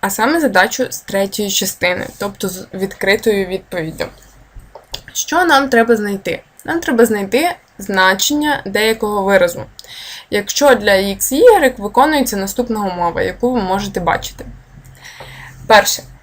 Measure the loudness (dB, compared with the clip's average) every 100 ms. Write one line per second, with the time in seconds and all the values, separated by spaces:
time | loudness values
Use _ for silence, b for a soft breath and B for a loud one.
0 | -4 -2 0 2 2 2 2 0 -4 -6
1 | -6 -2 -2 -2 -4 -2 -4 -2 -4 -2
2 | -8 -8 -10 -6 -8 -8 -14 -8 -8 -4
3 | -2 0 0 0 -2 -6 -8 -8 -8 -8
4 | -10 -12 -20 -20 -20 -20 -20 -20 _ -16
5 | -14 -10 -4 0 4 2 4 2 4 2
6 | 0 -4 -6 -8 -10 _ -6 -4 -2 2
7 | 2 2 -2 0 0 -4 _ _ -6 2
8 | 2 2 0 0 0 -2 -2 0 0 0
9 | -2 -2 2 4 4 -2 -12 _ B B
10 | B B B -6 -4 2 4 4 4 2
11 | 0 -4 -4 6 8 8 4 0 -4 2
12 | 2 2 0 -2 -6 -4 -4 -2 -4 -2
13 | -2 -2 -4 -2 -2 0 0 -2 -2 -4
14 | -2 -2 -4 -14 -18 -18 -20 -20 -20 B
15 | B B B B B B 4 6 6 -2
16 | -8 -20